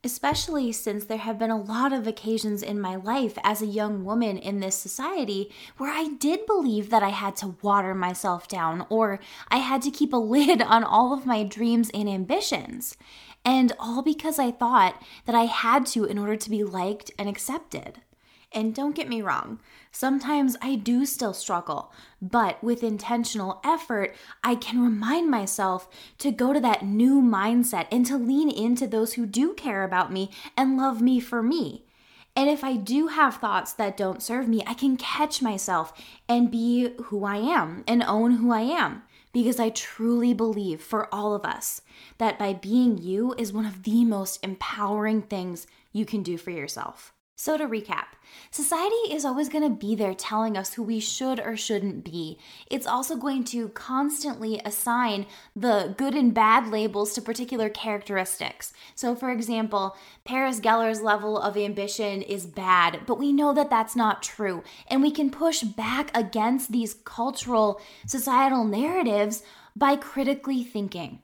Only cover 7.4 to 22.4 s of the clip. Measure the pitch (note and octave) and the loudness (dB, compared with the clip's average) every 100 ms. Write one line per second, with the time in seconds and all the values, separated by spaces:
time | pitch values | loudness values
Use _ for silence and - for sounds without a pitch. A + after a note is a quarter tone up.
7.4 | G3+ F3 G#3 G3+ F#3+ F#3+ F3+ F3+ G3 F3 | -10 -4 2 2 2 -2 -2 -2 -2 -4
8.4 | - F#3+ E3 E3+ - A3 G#3+ G3 - - | -6 -2 -2 -2 0 2 2 -2 -10 -20
9.4 | - B3 B3+ C4+ C4+ - D4 B3 G#3+ C4 | -2 0 2 0 -2 0 2 2 4 4
10.4 | C#4 A#3+ A3+ A3+ A3 G#3 B3 C#4 B3+ A3 | 6 6 6 6 6 4 4 0 0 0
11.4 | G#3 G#3 A#3 A#3 A3+ G3+ G#3 G3 F#3 F4 | -2 -2 2 4 2 -2 -2 -2 -2 -2
12.4 | - G3 - - - - - - - - | 0 -4 -6 -10 -12 -12 -20 -20 -20 -4
13.4 | B3 C4 B3 - A3 A#3+ C#4+ D4+ D#4 D4+ | 2 6 4 2 -4 -2 0 0 -2 0
14.4 | B3 A#3+ A#3+ B3 F#3 - - - - A#3 | -2 0 4 6 6 2 -18 -10 2 4
15.4 | A#3 - A3+ C4+ B3 A#3 G3+ G3+ G#3 G#3+ | 4 2 4 4 4 0 0 -2 -2 -4
16.4 | A3 G#3+ G3+ F#3 F#3 G#3 - - G3+ G#3 | -2 -2 0 -2 -4 -4 -10 -8 -6 -6
17.4 | - D4+ - - - - _ _ _ _ | -6 -6 -8 -12 -12 -18 _ _ _ _
18.4 | _ A3 A3 A3+ C#4+ D4+ C4+ A#3 G3 C#3 | _ -2 -2 0 -2 -2 -4 -4 -2 -2
19.4 | - A3+ _ - _ - C4 C#4 B3+ D4 | -4 -12 _ -20 _ -4 0 0 0 2
20.4 | C4+ A#3+ C4 C4 G3+ B3 C#4 - A3+ F#3 | 2 0 -2 -2 2 2 2 -2 -4 -4
21.4 | - F3 E3+ D3 - - - _ F#3 A#3+ | -4 -4 -2 -8 -8 -20 -20 _ 0 2